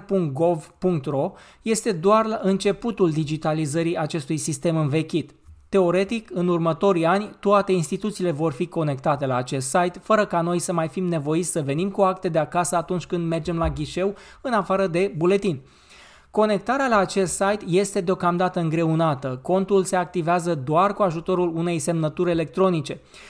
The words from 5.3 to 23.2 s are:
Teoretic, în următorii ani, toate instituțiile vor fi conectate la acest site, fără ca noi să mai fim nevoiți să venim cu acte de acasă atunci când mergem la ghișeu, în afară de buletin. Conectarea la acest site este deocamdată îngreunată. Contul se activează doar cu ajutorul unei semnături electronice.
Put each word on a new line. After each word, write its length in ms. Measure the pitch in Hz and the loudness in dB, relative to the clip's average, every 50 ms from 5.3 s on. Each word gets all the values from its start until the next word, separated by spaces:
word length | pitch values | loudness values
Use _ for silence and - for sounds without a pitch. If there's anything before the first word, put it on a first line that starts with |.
| - _ _ - - - - _ | -12 _ _ -20 -20 -20 -8 _
Teoretic, 600 | - 196 180 170 170 185 196 196 233 220 220 - | 2 4 4 4 2 2 0 0 -2 -6 -6 -6
în 160 | - 180 175 180 | -4 -2 0 2
următorii 580 | 175 165 165 165 156 - 196 202 185 165 160 | 2 2 2 0 0 2 2 2 4 4 4
ani, 240 | 165 190 202 214 190 - - | 4 2 2 0 -6 -10 -2
toate 320 | - 202 208 196 196 196 | 2 4 4 4 4 2
instituțiile 580 | 185 180 156 - 190 185 - 214 208 - 180 175 | 0 0 0 -2 -4 -4 -4 -6 -4 -2 -2 -2
vor 220 | 147 143 165 160 | 0 0 -2 -2
fi 140 | 131 - 180 | -2 -2 -6
conectate 600 | 160 - 165 156 147 135 131 - 160 143 139 143 | -4 -2 -2 -2 -2 -2 -2 0 0 0 0 0
la 100 | 131 127 | 0 0
acest 320 | 123 127 - 147 135 131 - | -2 -2 -2 -4 -4 -4 0
site, 320 | - 180 175 180 - - | 2 2 2 0 -2 -6
fără 240 | - - 220 208 202 | 0 2 2 2 2
ca 140 | - 180 170 | 0 0 0
noi 180 | 165 170 175 175 | 0 0 0 -2
să 140 | - - | -2 -2
mai 160 | 175 165 160 156 | -2 -2 -2 -2
fim 160 | - 190 185 | -4 -4 -2
nevoiți 460 | 175 170 156 139 151 156 170 180 - | -2 -2 -2 0 0 0 0 0 -2
să 120 | - 165 | -2 -2
venim 280 | 139 139 139 160 190 202 | -2 -2 -2 -2 -2 -2
cu 120 | 196 208 | 0 2
acte 260 | 196 185 185 185 - 180 | 2 2 2 0 -4 -2
de 100 | 160 160 | 0 0
acasă 380 | 151 - - 175 170 - 185 | -2 0 -2 -2 -2 0 -2
atunci 300 | 165 156 - 180 170 - | -2 -2 -2 -4 -6 -4
când 200 | - 180 175 170 | -4 -4 -4 -2
mergem 300 | 165 165 165 156 180 170 | -2 -2 -2 -4 -4 -2
la 120 | 165 165 160 | -2 -2 -2
ghișeu, 460 | 139 143 151 131 - 170 185 202 202 - - - - - | -2 -4 -6 -6 -4 -2 -2 -2 -4 -6 -12 -20 -20 -10
în 120 | - 269 | -4 -2
afară 340 | 233 208 170 - 190 196 190 | -2 -2 0 0 0 0 0
de 260 | 180 160 175 196 202 233 | 0 0 0 0 0 0
buletin. 440 | 151 165 180 196 202 220 190 147 131 - - - - _ - - - - - - - _ _ | 0 2 2 2 2 2 -2 -4 -4 -8 -16 -20 -20 _ -20 -20 -20 -20 -20 -20 -20 _ _
Conectarea 560 | - 208 214 214 208 190 202 - 262 277 269 | 0 0 2 2 0 -2 -2 -2 -2 0 0
la 100 | 254 226 | 2 2
acest 360 | 202 185 175 - 196 185 160 | 2 2 2 0 -2 -2 0
site 320 | - - 196 196 214 208 - 190 | 0 0 0 0 0 -2 -2 0
este 320 | 165 190 202 196 - 208 | 2 2 2 2 -2 -2
deocamdată 600 | 180 190 185 185 185 175 175 175 180 180 - 180 | 0 0 -2 0 0 0 2 2 0 0 0 -2
îngreunată. 800 | 165 160 156 170 165 160 160 160 165 160 143 135 143 131 127 131 | 0 0 0 0 2 2 2 2 2 2 0 -2 -4 -6 -8 -6
Contul 420 | - - 180 190 190 190 202 190 180 | -2 0 0 0 2 2 2 2 2
se 120 | - 190 | 2 0
activează 580 | 180 175 - - 180 151 175 175 175 165 175 170 | -2 -2 -2 -4 -2 0 2 0 0 0 -2 -2
doar 380 | 143 127 156 156 170 190 202 | -2 -2 0 2 2 2 2
cu 100 | 202 - | 2 0
ajutorul 500 | 208 180 156 170 165 - 185 175 180 170 165 | 0 0 0 -2 -2 -2 0 0 0 0 0
unei 220 | 165 170 175 170 160 | -2 -2 -2 -2 -2
semnături 520 | - 180 170 160 156 151 151 - 180 175 | -2 0 0 0 0 -2 -2 0 0 0
electronice. 720 | 170 165 160 160 - 185 190 185 175 160 135 - 139 - - - - - | 2 0 -2 -2 0 2 2 4 2 0 -2 -4 -10 -12 -14 -20 -20 -20